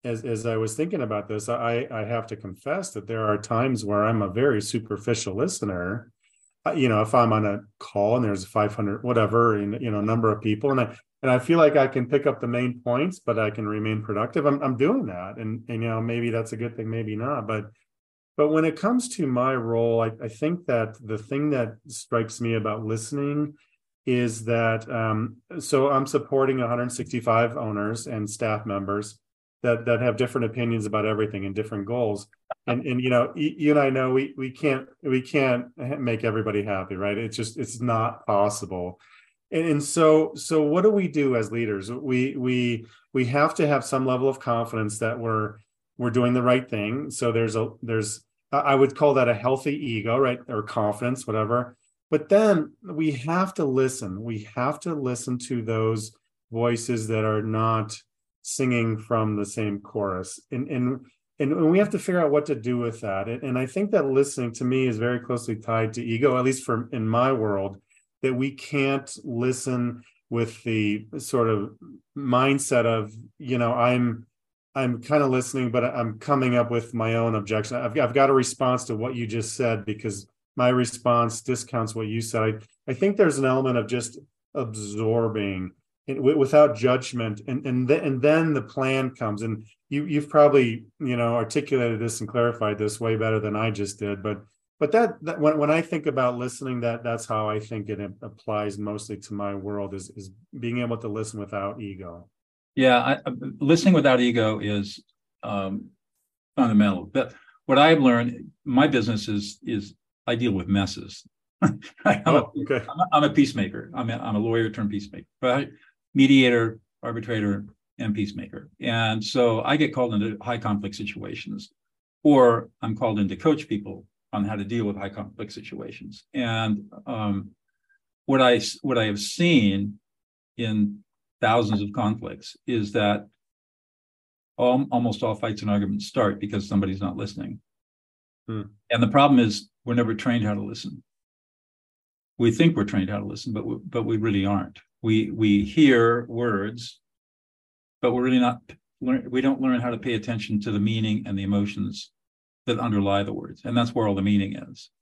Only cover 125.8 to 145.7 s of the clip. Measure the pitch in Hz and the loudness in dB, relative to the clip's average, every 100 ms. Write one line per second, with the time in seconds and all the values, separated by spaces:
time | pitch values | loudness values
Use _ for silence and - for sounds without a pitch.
125.8 | - - - - _ 143 120 113 110 104 | -14 -14 -16 -18 _ -6 -2 -2 -2 -2
126.8 | - - - 117 107 98 95 _ _ _ | -4 -18 -10 -6 -2 -4 -6 _ _ _
127.8 | _ _ _ _ - 135 127 117 - - | _ _ _ _ 0 4 6 6 0 -6
128.8 | 139 123 107 101 - - 175 156 104 98 | -2 0 0 -2 -6 0 4 6 6 2
129.8 | 101 - _ _ _ _ _ - 117 107 | -2 -8 _ _ _ _ _ -6 -2 2
130.8 | 104 101 _ _ _ _ 117 117 107 104 | 0 -2 _ _ _ _ 2 2 2 -2
131.8 | 104 113 107 110 - - - - - 117 | -2 -2 -2 -2 -6 -14 -18 -16 -4 -4
132.8 | 104 117 104 104 - _ _ _ _ _ | -2 0 2 0 -4 _ _ _ _ _
133.8 | _ _ _ _ _ _ _ - 123 127 | _ _ _ _ _ _ _ 0 2 4
134.8 | 139 123 120 104 110 107 113 104 104 104 | 2 0 0 -2 -4 -2 -6 -4 0 0
135.8 | 98 101 - - 104 98 104 104 101 101 | 2 -4 -4 0 0 0 -4 -6 0 0
136.8 | 98 95 101 98 101 - - - _ _ | 0 -2 -6 -6 -8 -8 -12 -12 _ _
137.8 | _ _ _ _ _ _ - 110 98 _ | _ _ _ _ _ _ -10 -10 -10 _
138.8 | _ 117 120 139 139 131 110 104 - _ | _ 0 4 6 8 8 4 0 -10 _
139.8 | 120 120 113 110 131 120 107 104 104 113 | -2 0 0 0 0 0 0 -2 -6 -10
140.8 | - - _ _ _ _ _ _ _ _ | -12 -14 _ _ _ _ _ _ _ _
141.8 | _ _ _ _ _ - 120 107 165 160 | _ _ _ _ _ 2 2 6 4 4
142.8 | 101 104 95 104 101 - - 104 104 120 | 0 0 -2 -4 -6 -10 -8 -6 -6 -8
143.8 | - 120 110 113 110 98 98 101 - - | -6 -4 -2 0 0 2 2 0 -2 -12
144.8 | _ _ 113 110 104 101 107 101 101 | _ _ 2 2 2 0 4 4 4